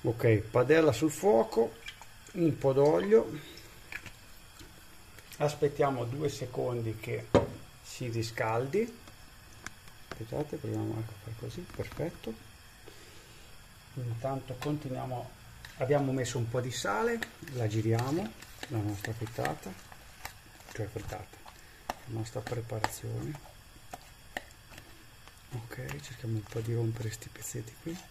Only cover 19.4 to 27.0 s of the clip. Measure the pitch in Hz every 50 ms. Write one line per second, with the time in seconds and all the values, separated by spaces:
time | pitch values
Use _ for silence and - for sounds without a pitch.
19.4 | - 139 - - - - 185 - - - - - - - - - - - - -
20.4 | - - - - - - - - 107 95 - 110 101 - 101 95 95 - - -
21.4 | - - - - - - - - - - - - - 120 113 113 110 - - 117
22.4 | 113 - 120 120 113 117 - 110 107 - - - - 113 113 120 131 139 151 143
23.4 | - - - - - - - - - - - - - - - - - - - -
24.4 | - - - - - - - - - - - - - - - - - - - -
25.4 | - - - 117 113 - - - 127 135 139 - - - 120 - - 113 113 107
26.4 | 101 - - 117 110 117 117 117 113 113 113 117